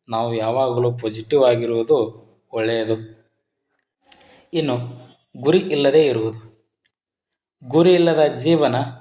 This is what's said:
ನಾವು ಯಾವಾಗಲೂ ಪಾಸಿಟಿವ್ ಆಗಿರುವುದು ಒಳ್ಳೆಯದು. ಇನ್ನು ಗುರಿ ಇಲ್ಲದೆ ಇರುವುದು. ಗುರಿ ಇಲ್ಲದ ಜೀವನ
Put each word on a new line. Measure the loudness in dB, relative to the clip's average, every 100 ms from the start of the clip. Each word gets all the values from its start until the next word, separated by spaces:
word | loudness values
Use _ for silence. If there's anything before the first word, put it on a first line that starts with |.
| -8
ನಾವು | -6 -4
ಯಾವಾಗಲೂ | -4 -4 -2 -2 0 -2
ಪಾಸಿಟಿವ್ | -2 -8 -10 -2 2
ಆಗಿರುವುದು | 4 2 -2 -4 0 0 0 -8 _ _ _
ಒಳ್ಳೆಯದು. | -6 -4 -4 -4 -6 -8 -20 _ _ _ _ _ _ _ _ _ -20 _ _ _
ಇನ್ನು | -4 -2 -4 -6 -14 -20 _ _ -4
ಗುರಿ | 0 2
ಇಲ್ಲದೆ | 0 0 2 4 2
ಇರುವುದು. | 0 -4 -8 -16 _ _ _ _ _ _ _ _ _ _ _
ಗುರಿ | -2 2 4
ಇಲ್ಲದ | 4 4 4 2
ಜೀವನ | 0 0 2 2 0 -4 -10